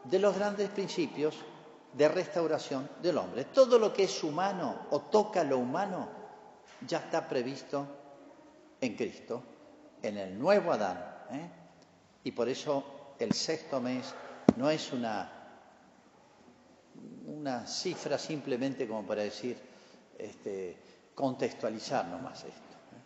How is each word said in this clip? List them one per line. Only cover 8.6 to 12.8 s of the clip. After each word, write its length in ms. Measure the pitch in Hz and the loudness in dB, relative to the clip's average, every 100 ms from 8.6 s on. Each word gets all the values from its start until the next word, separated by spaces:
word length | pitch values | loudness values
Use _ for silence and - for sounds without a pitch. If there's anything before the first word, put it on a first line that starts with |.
| - - | -20 -4
en 160 | 127 104 | -4 0
Cristo, 480 | 107 - - 120 - - - - - - | -4 -4 -8 -8 -8 -20 -20 -20 -20 -8
en 160 | 113 104 | -6 -4
el 220 | 95 95 | -6 -2
nuevo 320 | 143 202 170 | 4 6 6
Adán, 260 | 131 101 90 - - - | 2 2 -2 -6 -12 -10
¿eh? 180 | 127 170 - - - - - - - | -10 -10 -14 -20 -20 -20 -20 -20 -10
Y 80 | - | -8
por 180 | - 117 | -2 0
eso 640 | 131 - 139 | 0 0 -2